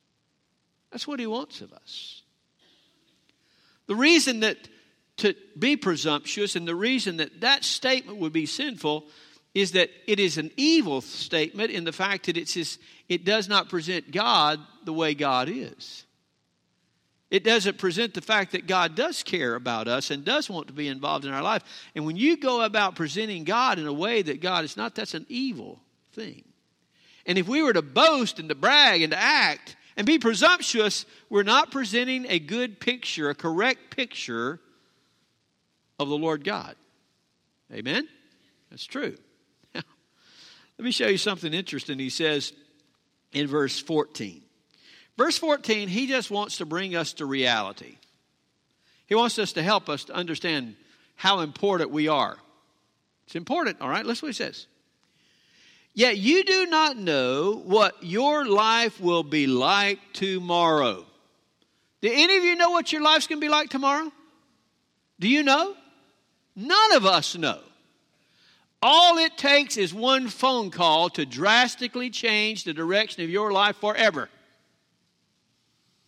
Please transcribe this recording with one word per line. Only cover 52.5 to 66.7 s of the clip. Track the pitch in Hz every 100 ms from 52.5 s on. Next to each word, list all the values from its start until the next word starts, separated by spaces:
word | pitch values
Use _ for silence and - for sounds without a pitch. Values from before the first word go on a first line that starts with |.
| _ _ _ _ _ _ _ -
It's | 170
important, | 170 302 262 165
all | 127
right? | 170 214
Listen | 226
to | 302
what | -
he |
says. | - - - _ _ _ _ _ _ _ _ _ _ _ _
"Yet | - 247 202
you | 208 359
do | 381 381 359
not | 311 311 254
know | 180 143 127 135 185 214
what | 180 214 196 -
your | 175 196 277 302 262
life | 202 220 226 226 -
will | 175 170
be | 151 151 139
like | 127 139 196 202 196 -
tomorrow." | - 190 185 175 175 170 156 127 95 85 _ _ _ _ _ _ _ _ _
Do | 214
any | 254 339 381
of |
you | 349 349
know | 349
what | 349 -
your | 311
life's | 302 311 -
gonna | 311
be | 302
like | 302 302
tomorrow? | 269 277 285 320 - _ _ _ _ _ _ _ _ _ -
Do | 196
you | 285
know? | 285 285 381 392 _ _ _ _ _ _ _ -
None | 247